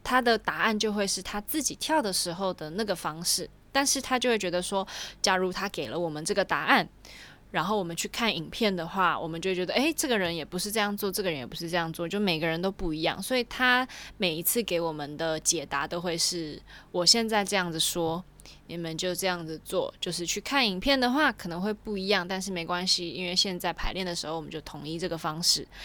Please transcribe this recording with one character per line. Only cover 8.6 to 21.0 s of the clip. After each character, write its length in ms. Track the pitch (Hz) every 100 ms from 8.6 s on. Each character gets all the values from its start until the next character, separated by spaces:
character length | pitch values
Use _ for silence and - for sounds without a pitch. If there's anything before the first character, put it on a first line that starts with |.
| 220
的 120 | 185 165
话， 320 | 196 180 127
我 80 | 160
们 140 | 165
就 80 | 180
会 60 |
觉 100 | 180
得， 80 | 185
诶， 180 | 220 294 302
这 100 | 294
个 120 | 220
人 180 | 175 165
也 80 |
不 140 | - 180
是 120 | 208
这 80 | 220
样 160 | 208
做， 160 | 202 208
这 120 | 185
个 80 | 190
人 80 | 151
也 80 | 120
不 100 | -
是 140 | 170
这 40 |
样 160 | 175 165
做， 160 | 156 170
就 140 | 202
每 180 | 208 160
个 80 | 165
人 140 | 165
都 100 | 190
不 220 | 196 175
一 80 | 156
样。 220 | 160 -
所 120 | 196
以 80 | 254
他 440 | 233 - 254 247 254 - - -
每 160 | 180
一 80 | 160
次 200 | 170 240
给 160 | 208 170
我 140 | 165
们 240 | 151 143 151
的 240 | 165 156
解 240 | - 165
答 220 | 139 147 156
都 120 | 170
会 200 | 175 165
是， 420 | - 180 156 - - - -
我 160 | 180 175
现 200 | 233 220
在 160 | 214
这 140 | 190 196
样 160 | 175
子 80 | 160
说， 420 | - 175 165 165 - - - - -
你 100 | 170
们 200 | 165 160
就 180 | 185
这 120 | 180 190
样 180 | 175 160
子 140 | 156
做， 280 | - 185 - -
就 100 | 180
是 140 | 170
去 160 | 175 208
看 260 | - 277 233
影 140 | 185
片 180 | 269
的 140 | 269